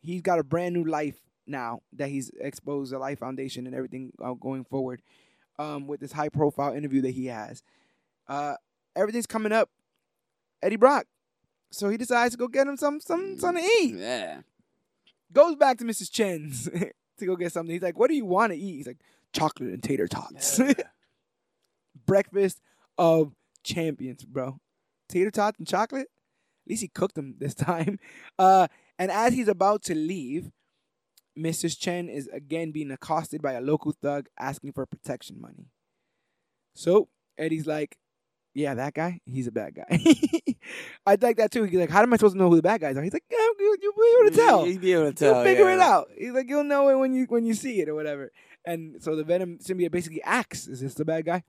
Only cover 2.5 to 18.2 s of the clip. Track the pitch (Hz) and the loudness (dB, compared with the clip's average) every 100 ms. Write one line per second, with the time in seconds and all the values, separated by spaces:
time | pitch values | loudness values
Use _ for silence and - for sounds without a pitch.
2.5 | - - 143 135 131 135 143 127 131 135 | -10 -8 -8 -8 -8 -8 -8 -10 -10 -10
3.5 | 131 127 131 131 131 127 - 123 123 131 | -10 -10 -10 -10 -12 -16 -12 -12 -10 -8
4.5 | 135 123 135 131 123 _ _ _ _ _ | -10 -8 -6 -6 -10 _ _ _ _ _
5.5 | - 151 147 139 147 143 151 151 147 151 | -12 -10 -10 -10 -12 -10 -6 -4 0 0
6.5 | - 139 131 147 135 127 131 127 113 107 | 0 -6 -4 -2 -2 -2 -4 -10 -10 -14
7.5 | - _ _ _ _ _ _ _ 139 147 | -16 _ _ _ _ _ _ _ -8 -6
8.5 | 139 _ _ _ - 208 233 220 220 214 | -8 _ _ _ -2 -2 -2 -6 -4 0
9.5 | 220 208 _ _ _ _ _ _ _ _ | 0 0 _ _ _ _ _ _ _ _
10.5 | _ - 208 170 - - _ _ _ _ | _ -4 4 4 4 -2 _ _ _ _
11.5 | _ _ - 202 220 240 240 240 240 240 | _ _ -6 -4 -4 0 2 2 0 -4
12.5 | 262 277 277 294 294 - 339 392 381 359 | 0 0 0 -4 -4 -6 -6 -6 -4 -4
13.5 | 349 359 466 302 143 104 123 90 71 _ | -2 2 2 2 -4 -6 -6 -6 -12 _
14.5 | _ _ _ _ _ _ _ _ 185 330 | _ _ _ _ _ _ _ _ 6 6
15.5 | 294 277 247 233 220 190 - 202 170 151 | 6 2 2 -4 -8 -6 -2 -2 -2 -10
16.5 | 131 117 - - - _ _ 185 185 175 | -12 -8 -6 -8 -10 _ _ -6 -4 -6
17.5 | 170 165 170 175 170 247 302 | -6 -8 -6 -6 0 2 2